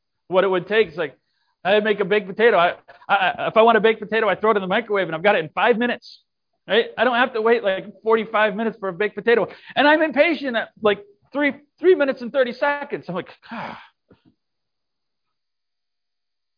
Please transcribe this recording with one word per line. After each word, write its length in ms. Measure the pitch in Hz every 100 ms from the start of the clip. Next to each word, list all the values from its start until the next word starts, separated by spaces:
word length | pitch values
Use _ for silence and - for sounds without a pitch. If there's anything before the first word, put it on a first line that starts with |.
| _ _ -
what 160 | 180
it 40 | 190
would 200 | 185 165
take. 200 | 214 214
It's 100 | 151
like, 180 | 151 - _ _ _ _
I 160 | 175 214
make 200 | 214 202
a 60 | 185
baked 200 | 208 190
potato. 320 | 190 233 196
I, 160 | 170 - _ - -
I, 400 | 196 180 - 143
if 80 | 226
I 60 |
want 160 | 226 220
a 40 |
baked 180 | 220 220
potato, 280 | 208 220 220
I 60 |
throw 160 | 180 214
it 80 | 208
in 40 |
the 60 | 185
microwave 400 | 208 226 202 170
and 80 | 160
I've 60 |
got 140 | 196 202
it 80 |
in 60 | 160
five 280 | - 208 220
minutes, 460 | 240 220 - - _ _ _ _ -
right? 200 | 202 - -
I 60 |
don't 140 | 226 233
have 160 | 254
to 80 | 226
wait, 220 | 220 240
like, 220 | 196 190 196 -
forty-five 540 | 220 226 220 214 214 196
minutes 240 | 226 226
for 100 | 196
a 40 |
baked 200 | 175 208
potato. 340 | 208 226 233 180 - - -
And 120 | 285
I'm 140 | 311
impatient 560 | 320 254 330 285 277 226
at, 120 | - _
like, 220 | 208 202 - _ _
three, 220 | 269 285 277 _ _
three 160 | 339 330
minutes 260 | 277 -
and 100 | 240
thirty 220 | 277 240
seconds. 520 | - 285 285 277 175 -
I'm 80 | 175
like, 140 | - - -
"Ah." 280 | 226 120 - - _ _ _ _ _ _ _ _ _ _ _ _ _ _ _ _ _ _ _ _ _ _ _ _ _ _